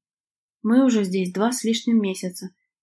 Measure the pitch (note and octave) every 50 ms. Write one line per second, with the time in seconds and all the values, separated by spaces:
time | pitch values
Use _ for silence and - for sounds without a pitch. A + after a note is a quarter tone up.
0 | _ _ _ _ _ _ _ _ _ _ _ _ - G#3+ A#3 C4 C4+ B3+ A#3 G#3+
1 | G3+ F#3 F#3 F#3+ F#3 F3+ F3+ F#3+ G#3+ A#3+ B3+ - - A3+ A3+ A#3 - A#3+ A#3 A3
2 | G3+ F#3+ F#3+ - F#3+ F#3 F3+ - F#3 F#3 - _ _ _ _ _